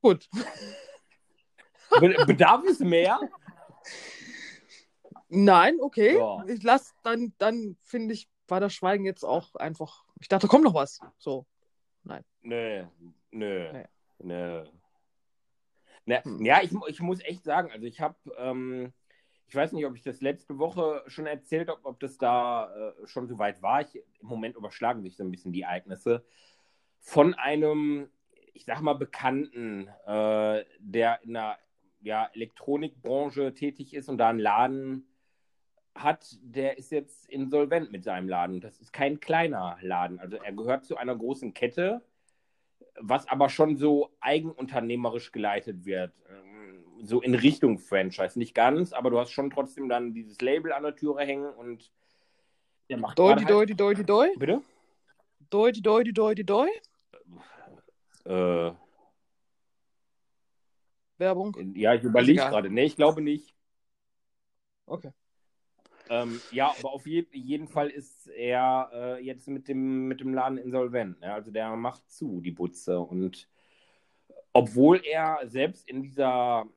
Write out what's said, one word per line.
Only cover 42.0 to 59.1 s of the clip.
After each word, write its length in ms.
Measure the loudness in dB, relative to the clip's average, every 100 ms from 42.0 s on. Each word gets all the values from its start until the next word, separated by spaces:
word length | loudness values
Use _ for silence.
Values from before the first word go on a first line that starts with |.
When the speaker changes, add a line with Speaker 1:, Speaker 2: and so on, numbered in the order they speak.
| _ _ _ _ _ _ _ _ -20 -18
Speaker 2:
was 280 | -2 -2 -2
aber 220 | 2 2
schon 260 | 4 0 2
so 340 | 2 2 0 _
eigenunternehmerisch 1120 | -2 -2 -2 -10 -8 -6 -4 -4 -4 -6 -10
geleitet 540 | -6 -4 -4 -6 -14 -8
wird. 280 | -6 -6 _ _
Ähm, 560 | -20 -20 -20 -20 -20 -20 -20
so 180 | -2 -2
in 140 | 2 4
Richtung 420 | 4 6 2 2
Franchise. 580 | 0 0 0 -2 -4 -4
Nicht 140 | -4
ganz, 400 | 2 4 4 -2
aber 160 | -2 -2
du 100 | 0
hast 120 | -2
schon 180 | -4 -6
trotzdem 400 | -4 -8 -6 -4
dann 240 | -4 -4
dieses 260 | -10 -16 -6
Label 300 | -2 0 -2
an 120 | -6
der 120 | -6 -6
Türe 300 | -6 -4 -4
hängen 240 | -4 -8
und 380 | -12 -14 -16 _ _ _ _ _ _ _ _ _ _ _
der 80 | -8
macht 200 | -6 4
Speaker 1:
Doi, 80 | 6
Speaker 2:
gerade 60 | 6
Speaker 1:
die 40 | 6
Speaker 2:
halt 80 | 4
Speaker 1:
doi, 100 | 4
die 100 | 0
doi, 180 | 0 0
die 80 | 2
doi. 240 | 4 4 2
Speaker 2:
Bitte? 240 | -2 -2 -4 _ _ _ _ _ _ _ _
Speaker 1:
Doi, 220 | 2 2
die 100 | 2
doi, 220 | 2 4
die 100 | 2
doi, 220 | 2 0 0
die 100 | 0
doi. 220 | 2 2 -2 _ _ _ -20 _ -20 -20 -20 -20 -20 _ _ _ _ -6
Speaker 2:
Äh. 460 | 0 2 2 -2 -6 _ _ _